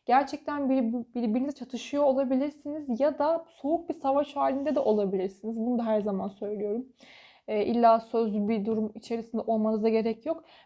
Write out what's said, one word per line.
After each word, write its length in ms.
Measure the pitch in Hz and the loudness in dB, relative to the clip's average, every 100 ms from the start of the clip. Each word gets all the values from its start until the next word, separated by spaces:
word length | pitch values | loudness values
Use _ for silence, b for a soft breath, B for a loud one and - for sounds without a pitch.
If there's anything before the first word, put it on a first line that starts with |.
| - | 2
gerçekten 640 | 247 285 294 - 294 269 | 2 2 -4 -6 -2 2
bir-, 340 | 262 226 240 233 | 2 2 -2 -6
birbirinize 380 | 247 233 233 269 | -4 0 0 -2
çatışıyor 520 | 269 240 240 - 285 | -6 -10 -10 -4 2
olabilirsiniz 960 | 285 269 262 262 294 294 294 311 285 226 | 2 2 2 0 -2 -6 -10 -8 -4 0
ya 180 | 285 294 | 0 2
da 260 | 294 330 - | 0 0 -4
soğuk 400 | - 277 330 339 | -8 -2 -2 -2
bir 60 | |
savaş 420 | 302 269 277 285 285 | -4 0 0 0 0
halinde 380 | 269 269 285 | 0 0 0
de 60 | 277 | 0
olabilirsiniz. 800 | 214 214 196 190 185 - 220 226 | 2 2 2 0 -4 -6 -8 -4
Bunu 180 | 233 240 | -2 0
da 80 | 226 | 0
her 140 | 214 | 0
zaman 280 | 208 196 196 | 0 -2 -4
söylüyorum. 580 | - 208 208 208 220 262 B B B B B - | -6 -8 -4 -4 -4 -6 B B B B B -4
Ee, 160 | 214 | -2
illa 360 | - 233 233 226 | 0 4 6 6
sözlü 480 | 226 233 226 208 208 | 2 -2 0 0 0
bir 160 | 226 | 0
durum 280 | 208 220 214 | 0 -2 -2
içerisinde 480 | - - 233 226 226 - | -6 -8 -8 -6 -6 -2
olmanıza 420 | 220 214 220 226 | 0 0 2 2
gerek 380 | 220 220 226 311 | 2 0 -2 -4
yok. 180 | 330 B B | -6 B B